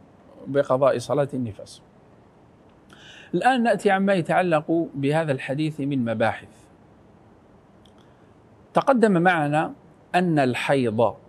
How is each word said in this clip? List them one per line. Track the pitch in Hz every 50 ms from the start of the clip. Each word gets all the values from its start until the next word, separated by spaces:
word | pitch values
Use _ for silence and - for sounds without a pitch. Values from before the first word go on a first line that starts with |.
| - - _ - _ - - - -
بقضاء | - 139 143 139 - 131 131 139 - -
صلاة | 120 120 - 131 147 143 123 -
النفاس". | 127 123 113 98 - - - - - _ _ _ _ _ _ _ _ _ _ _ _ _ _ _ _ _ _ _ _ _ - - - - - - - - - -
الآن | 175 - 247 262 240 226
نأتي | 233 202 196 - 202
عما | 190 190 196 196 196
يتعلق | 180 156 160 170 175 185 175 160 151 151 - 165 170 165 - -
بهذا | 143 139 139 147 160 165 156
الحديث | 131 127 - - 135 143 156 156 151 147
من | 135 143 147 135 120
مباحث. | 117 113 110 117 107 - - - - - - - - - - _ _ _ _ _ _ _ _ _ _ - _ _ _ _ _ _ _ _ _ - - _ - _ _ _ _ _ - _ _ _ _ - - - _ -
تقدم | 175 156 - 269 233 226 214 190 165
معنا | 170 185 180 160 147 143 147 156 170 - - - - - _ _ _ _ -
أن | 175 185 175 160 147
الحيض | 135 127 120 - - - 143 139 123 117 107 113 117 101 95 - -